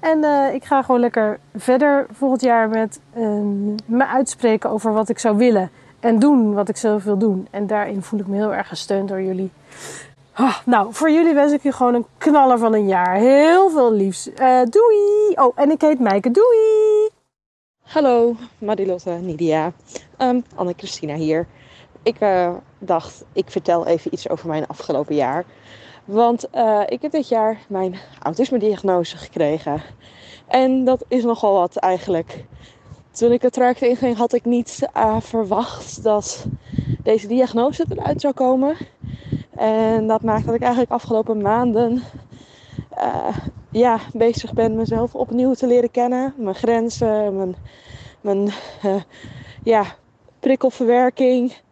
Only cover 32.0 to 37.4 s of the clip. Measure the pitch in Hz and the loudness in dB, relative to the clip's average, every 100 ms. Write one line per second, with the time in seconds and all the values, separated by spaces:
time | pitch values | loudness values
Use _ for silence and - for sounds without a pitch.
32 | - 170 165 - - - - _ - - | -2 -4 -4 -14 -18 -20 -20 _ -20 -20
33 | _ - 233 240 254 - 247 247 247 247 | _ -2 2 2 0 2 0 2 0 0
34 | 262 226 240 240 233 240 233 - - - | -2 0 0 0 0 -2 -2 -6 -6 0
35 | 220 220 - 226 208 208 247 - - - | 0 0 -4 -6 -2 -2 -4 -10 -16 -6
36 | 220 208 - - - - - - - - | -2 -2 -2 -10 -10 -12 -8 -8 -6 -4
37 | - 220 202 240 | 0 -2 0 0